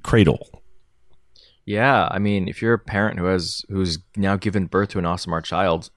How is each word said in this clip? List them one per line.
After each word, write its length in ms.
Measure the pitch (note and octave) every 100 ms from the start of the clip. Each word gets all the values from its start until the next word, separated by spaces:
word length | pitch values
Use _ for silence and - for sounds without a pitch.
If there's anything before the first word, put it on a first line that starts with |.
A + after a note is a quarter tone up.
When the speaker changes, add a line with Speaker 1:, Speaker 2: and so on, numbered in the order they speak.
Speaker 1:
cradle. 460 | - A2+ E2 B1 - - - - _ _ - - _ - - _ -
Speaker 2:
Yeah, 420 | G#2 C3+ A#2+ E2+
I 80 | F#2+
mean, 300 | G#2 G2+ F2+
if 140 | -
you're 100 | A2+
a 60 | A#2
parent 400 | - G2+ G#2+ F2+
who 80 | F2+
has, 360 | F#2 E2 - -
who's 300 | G2 F2+ D#2+ - G#2
now 200 | G2 G2
given 280 | G#2+ G2
birth 240 | F2 F#2 G2+
to 80 | F#2+
an 60 |
Aasimar 400 | E2+ F2+ F2 E2
child, 460 | - E2+ F#2+ E2 -